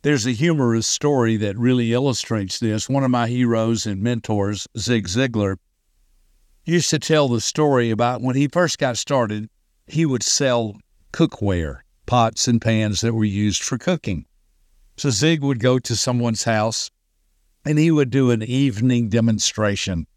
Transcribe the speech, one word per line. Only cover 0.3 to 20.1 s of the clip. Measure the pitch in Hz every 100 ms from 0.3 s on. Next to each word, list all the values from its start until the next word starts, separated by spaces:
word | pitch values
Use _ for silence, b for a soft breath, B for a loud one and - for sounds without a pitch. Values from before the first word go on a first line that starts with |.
humorous | 117 170 156 123 113 110
story | - 147 139 113 110
that | 104 101
really | 120 127 117
illustrates | 117 139 117 - 113 95 -
this. | 113 107 -
One | 139
of | 135
my | 123 117
heroes | 123 120 113 113 113 110
and | 95
mentors, | 113 117 - 104 101 104 - 113
Zig | 101 117 95
Ziglar, | 104 131 110 98 98 _ _ _ _ _ _ _ _ _ _
used | - 170 -
to | 151
tell | - 156 139
the | 117
story | - - 151 131 117
about | 110 120 123
when | 127
he | 131 143
first | 175 170 -
got | 135 113
started, | - 139 113 107 107 _ _ _ -
he | 151
would | 160 123
sell | - - 139 120 113 101 _ _ _
cookware, | - - - 101 87 78 69 _ _
pots | - 120 113 - -
and | 117
pans | 120 110 107 98
that | 117
were | 113
used | 107 98 104 -
for | - 127
cooking. | - 175 - 85 - _ _ _ _ _ _ -
So | 143
Zig | 107 156 165
would | 139 123
go | 127 127
to | -
someone's | 113 - 123 117 110
house | - 110 110 113 - _ _ _ _ _ _ _
and | 147 151
he | 165
would | 151 131
do | 135 127
an | 113
evening | 110 127 139 104 127 120 113
demonstration. | 113 113 104 - - 104 101 - 87 76